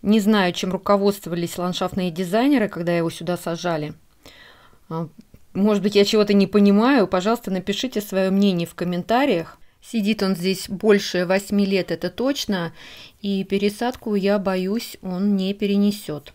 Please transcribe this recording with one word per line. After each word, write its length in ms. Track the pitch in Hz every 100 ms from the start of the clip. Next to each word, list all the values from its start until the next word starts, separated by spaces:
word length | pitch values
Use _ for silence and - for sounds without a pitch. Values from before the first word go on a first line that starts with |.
Не 180 | 196 220
знаю, 340 | 202 220 180
чем 180 | 175 185
руководствовались 840 | 185 - 202 202 196 - 175 170 -
ландшафтные 540 | 180 175 180 190 185
дизайнеры, 580 | 160 185 208 262 277 202
когда 260 | 170 175 175
его 140 | 165
сюда 260 | 160 170 175
сажали. 560 | 175 165 175 160 151 156 _ _ - - - - - - _
А, 180 | 165 165 - - - -
может 280 | 170 208 208
быть, 140 | 190 202
я 100 | 202
чего-то 280 | 220 208
не 140 | 202 196
понимаю. 600 | 208 202 202 233 277 196
Пожалуйста, 440 | 185 185 240 -
напишите 500 | 190 185 202 254 214
своё 300 | 208 190 190
мнение 360 | 190 202 180 170
в 80 | -
комментариях. 840 | 175 175 175 226 285 180 160 - - _
Сидит 400 | - 226 202 214
он 140 | 196 185
здесь 340 | 180 185 -
больше 560 | 190 214 202 - 180 180
восьми 400 | 190 196 202 196
лет, 260 | 196 175
это 180 | 165 180
точно, 640 | - 247 277 - 190 170 - - - - _
и 220 | 202 196
пересадку, 720 | 190 196 202 202 240 247 - 208
я 220 | 190 208
боюсь, 600 | 190 185 185 220 - -
он 340 | 185 180 202 202
не 180 | 190
перенесёт. 800 | 202 202 202 202 202 - 147 -